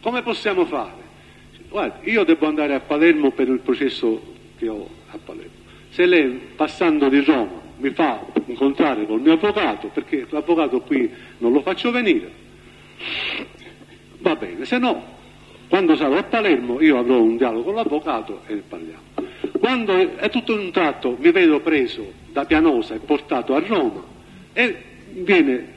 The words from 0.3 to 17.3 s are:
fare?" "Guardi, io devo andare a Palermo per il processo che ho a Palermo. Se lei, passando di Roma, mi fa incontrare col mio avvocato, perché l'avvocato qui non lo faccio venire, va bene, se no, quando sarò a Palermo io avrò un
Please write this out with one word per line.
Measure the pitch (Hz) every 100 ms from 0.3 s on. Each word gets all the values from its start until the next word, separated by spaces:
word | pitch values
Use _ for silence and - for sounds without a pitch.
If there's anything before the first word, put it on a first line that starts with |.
| 214 214 185 165
fare?" | 147 107 - - - - - - - -
"Guardi, | 208 175 - 185
io | 226
devo | 165 160 156
andare | 151 147
a | 135
Palermo | - 147 165 156 139
per | - 131
il | 127
processo | - 123 135 - 120 110 - - - -
che | 113
ho | 107 92 - -
a | -
Palermo. | - - - - - - -
Se | - 180
lei, | 175 135 127 - -
passando | 151 - 175 151 139
di | 139
Roma, | 139 143 - - - -
mi | 135
fa | - 156 113 - - -
incontrare | 120 135 139 160 117 107
col | 110
mio | 139
avvocato, | 165 208 208 160 104 104
perché | - - 147 123
l'avvocato | 151 147 165 147 127
qui | - 143 117 - - -
non | 117
lo | 139
faccio | 156 185 240
venire, | 233 220 131 - - - - - - - - - - - - - - - - - - - -
va | - 156
bene, | 95 87
se | 131 247
no, | 247 180 - - - - - - -
quando | 185 175 151
sarò | 147 151
a |
Palermo | 202 240 208 139 123 123
io | 156 131
avrò | 120 127
un | 113